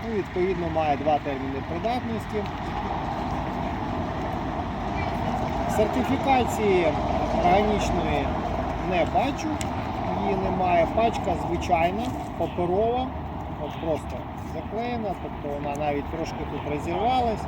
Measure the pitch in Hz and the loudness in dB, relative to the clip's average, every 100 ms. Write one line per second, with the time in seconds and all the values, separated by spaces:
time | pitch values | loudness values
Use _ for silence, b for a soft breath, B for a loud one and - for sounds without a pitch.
0 | 226 214 170 185 185 175 170 160 156 139 | -2 -2 -2 0 2 2 0 2 2 2
1 | 143 147 147 135 135 135 131 165 208 247 | 4 2 2 -4 -4 -4 -4 -2 0 -2
2 | 233 220 - 214 - - - - - - | -2 -4 -2 -4 -2 -4 -4 -4 -2 -2
3 | - - - - - - - - - - | -2 -2 -2 -2 -2 -4 -4 -2 -2 -2
4 | - - - - - - - - - - | -2 -2 -2 -2 -4 -4 -4 -4 -2 -2
5 | - - - - - - - - 214 262 | -2 0 -2 0 0 0 0 2 2 2
6 | 220 262 269 262 233 - 208 185 160 143 | 2 2 4 4 4 2 4 6 4 2
7 | - - - - 175 196 214 208 - 175 | 0 2 2 4 6 6 6 4 2 2
8 | 151 143 139 - - - - - 170 185 | 2 2 0 -2 -2 -2 -2 -2 0 2
9 | 139 175 262 269 311 294 - - - - | 4 4 2 0 -2 -2 -2 -2 -4 -2
10 | 180 185 196 190 190 185 185 175 160 220 | -2 0 0 2 2 2 4 4 4 4
11 | 226 - 190 170 156 170 170 170 170 196 | 2 2 0 0 0 -2 2 4 4 2
12 | 254 254 - - 165 160 175 185 226 247 | -2 -4 -6 -4 -2 0 0 2 2 2
13 | 262 - - - - - 147 127 165 143 | -2 -6 -8 -8 -8 -6 -6 -4 -2 -2
14 | - 123 - - - 160 160 208 240 240 | -4 -8 -8 -8 -8 -8 -6 -4 -4 -4
15 | 214 170 151 - 151 143 143 143 151 143 | -4 -4 -6 -6 -6 -4 -4 -2 0 0
16 | 143 160 156 - - 147 143 147 170 170 | -4 -4 -4 -4 -6 -6 -4 -4 -2 0
17 | 226 254 240 202 | 2 2 2 -2